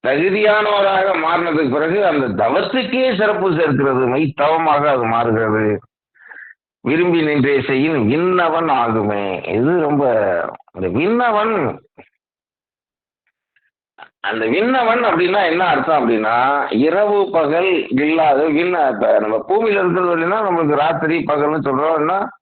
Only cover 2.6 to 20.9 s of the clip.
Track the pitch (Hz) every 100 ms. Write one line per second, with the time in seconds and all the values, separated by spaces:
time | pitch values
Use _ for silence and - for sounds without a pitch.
2.6 | - 254 233 254 262 196 214 208 190 160
3.6 | 160 139 139 131 127 131 156 - 143 160
4.6 | 160 143 147 131 113 113 117 110 110 107
5.6 | 107 104 _ _ _ _ - - - -
6.6 | _ _ 127 156 175 170 156 147 131 139
7.6 | - 135 151 156 107 143 180 180 170 160
8.6 | 165 131 117 113 104 101 101 92 - 98
9.6 | 135 180 151 147 139 110 101 87 - -
10.6 | - 90 92 98 180 233 247 208 220 214
11.6 | 127 - _ - - _ _ _ _ _
12.6 | _ _ _ _ _ _ _ _ _ _
13.6 | _ _ _ _ - _ 101 113 110 151
14.6 | 233 262 226 233 233 170 175 202 180 170
15.6 | 185 143 139 151 117 113 107 120 131 143
16.6 | - 107 151 180 208 208 196 165 147 160
17.6 | 190 175 - 127 151 160 156 135 160 147
18.6 | 175 175 139 107 107 107 107 110 - 196
19.6 | 226 202 180 175 180 170 170 214 208 175
20.6 | 156 143 151